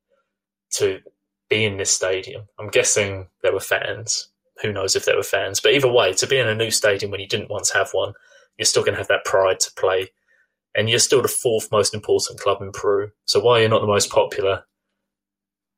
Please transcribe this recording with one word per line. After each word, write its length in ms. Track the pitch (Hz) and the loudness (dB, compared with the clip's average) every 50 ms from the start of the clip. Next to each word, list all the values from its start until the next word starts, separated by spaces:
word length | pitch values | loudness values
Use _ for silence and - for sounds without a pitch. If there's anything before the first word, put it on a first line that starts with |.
| _ _ _ _ _ _ _ _ _ _ _ _ _ _ - | _ _ _ _ _ _ _ _ _ _ _ _ _ _ -2
to 240 | - 110 98 95 92 - - _ _ _ _ _ _ _ _ | 0 0 0 0 -4 -10 -20 _ _ _ _ _ _ _ _
be 140 | 107 107 110 | 0 0 0
in 100 | 104 98 | 0 -2
this 140 | 95 95 - | -2 -2 -2
stadium. 540 | - - - 92 95 95 92 95 - 107 107 - _ - | -2 0 0 -2 -2 -4 -6 -8 -14 -14 -16 -18 _ -14
I'm 100 | 104 101 | -12 0
guessing 580 | - - - - - 110 104 101 98 95 92 - _ _ | 0 2 2 4 2 2 0 -2 -4 -8 -12 -14 _ _
there 100 | - 92 | -2 -2
were 80 | 95 95 | -2 -2
fans. 680 | - - - - - 101 104 104 110 - - - - - _ _ _ _ _ - | -2 -2 -4 -2 -2 -6 -8 -8 -6 -6 -6 -6 -6 -10 _ _ _ _ _ -8
Who 100 | - 107 | -6 -4
knows 240 | 104 98 95 95 - | -4 -2 -2 -2 -2
if 80 | 98 - | 0 0
there 120 | 104 - | 0 0
were 60 | 101 | 0
fans? 380 | 98 - - 95 101 95 98 - | 0 -2 -2 -2 -2 -2 -4 0
But 140 | - - - | 2 4 4
either 180 | 143 135 123 | 4 4 4
way, 220 | 120 123 104 92 - | 4 4 4 4 2
to 120 | - 123 | 0 0
be 120 | 117 135 131 | 0 0 0
in 100 | 120 113 | 2 0
a 60 | 110 | 0
new 160 | 110 113 110 | -2 -2 -2
stadium 400 | 110 - - 104 101 98 107 98 | 0 0 2 2 2 0 -2 -6
when 100 | 98 98 | -6 -10
you 80 | 98 - | -6 -6
didn't 220 | - 107 95 - | -6 -6 -4 -6
once 200 | 104 98 - - | -8 -4 -4 -2
have 180 | - 101 95 - | 0 0 -2 0
one, 220 | - 95 98 98 - - _ _ _ - _ _ _ | -2 -2 -2 -2 -6 -14 _ _ _ -20 _ _ _
you're 80 | - 113 | -2 -2
still 180 | - - 123 | 2 2 2
gonna 140 | 101 107 101 | 2 2 -2
have 120 | 107 101 - | -2 0 0
that 180 | 101 - - | 0 -2 0
pride 340 | - - 98 95 95 95 - | 0 2 4 4 4 2 0
to 120 | - - - | -2 -6 -2
play. 340 | - - 95 92 95 95 - _ _ _ _ _ _ _ _ _ _ _ _ _ | -2 0 0 0 0 -2 -4 _ _ _ _ _ _ _ _ _ _ _ _ _
And 140 | 104 104 113 | -2 0 2
you're 100 | 117 113 | 2 2
still 200 | - - 156 127 | 2 4 4 2
the 80 | 107 107 | 2 2
fourth 420 | - - - 127 110 110 - - | -2 -2 0 0 0 0 -2 0
most 220 | - 104 98 - | 0 2 2 2
important 480 | - 107 - - 98 98 - - - - | -2 -4 -2 0 0 0 0 -2 -8 -4
club 220 | - 101 95 - | -2 -2 -2 -2
in 100 | 98 95 | -6 -10
Peru. 380 | - - - 104 101 98 101 104 - _ _ | -10 -4 0 0 0 0 -2 -4 -10 _ _
So 140 | - - 107 | -2 0 2
while 200 | 104 120 123 117 | 4 4 4 4
you're 80 | 110 107 | 4 4
not 140 | 113 101 | 4 2
the 40 | 110 | 2
most 240 | 104 101 101 - - | 2 2 2 2 2
popular, 540 | - 135 98 - - - 98 98 95 92 - _ _ _ _ _ _ _ _ _ _ _ _ _ _ _ _ _ _ _ _ _ _ | 2 0 0 0 -2 -2 -2 -2 -2 -2 -6 _ _ _ _ _ _ _ _ _ _ _ _ _ _ _ _ _ _ _ _ _ _